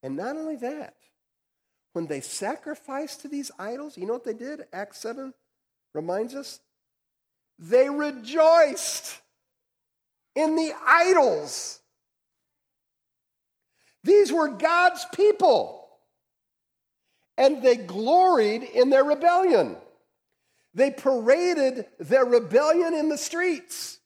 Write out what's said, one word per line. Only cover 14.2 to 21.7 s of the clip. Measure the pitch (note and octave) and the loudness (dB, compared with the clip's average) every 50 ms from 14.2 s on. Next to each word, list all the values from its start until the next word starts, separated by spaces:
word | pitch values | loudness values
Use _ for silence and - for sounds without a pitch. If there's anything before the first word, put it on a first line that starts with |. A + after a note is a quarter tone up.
| G4+ B3+ C4+ | 6 4 2
were | E4+ D#4 D4 | -2 -2 -2
God's | B3+ F#3 D4+ D#4+ E4+ F4 F4+ F#4 F4+ - - - - | -2 -2 -2 0 2 4 4 2 2 0 -12 -12 -2
people, | - G4 G#4 G#4 G#4 G4 E4+ B3 F3+ A2 - - - - _ _ _ _ _ _ _ _ _ _ _ _ _ _ _ _ _ _ _ _ _ _ _ _ _ _ _ _ _ _ - | 2 2 2 4 4 4 4 4 4 2 -4 -10 -18 -20 _ _ _ _ _ _ _ _ _ _ _ _ _ _ _ _ _ _ _ _ _ _ _ _ _ _ _ _ _ _ 2
and | B3+ C#4 D4+ C4 | 2 2 2 2
they | A3+ C4 A#3+ A3+ | 2 2 2 2
gloried | G3+ F3 F3+ G3 A3 B3 D#4 F4+ F#4 F#4 F4+ C4 A3 G#3 G#3+ A#3 B3+ | -2 -10 -10 -6 0 2 4 4 6 4 4 4 2 0 0 -4 -8
in | - - - B3+ C4 | -6 0 2 2 4
their | C#4 C4+ C4+ | 4 4 4
rebellion. | D4 D4+ C#4+ D4 E4+ F4 F4+ F#4+ F#4 D#4 G#3 A#3+ A2+ E2+ D#2+ - _ _ _ _ _ _ _ _ _ _ _ _ _ _ _ _ _ _ | 2 0 2 2 2 2 4 2 4 4 2 2 0 -6 -14 -18 _ _ _ _ _ _ _ _ _ _ _ _ _ _ _ _ _ _
They | F#3 C4 C#4 | -2 -2 -2
paraded | - - - C4+ C4+ A#3+ A3 A3+ C4+ E4 F4 F4+ F4 D4+ C4+ C4 | -2 -4 -2 -2 -2 0 2 2 2 4 4 -2 0 0 0 0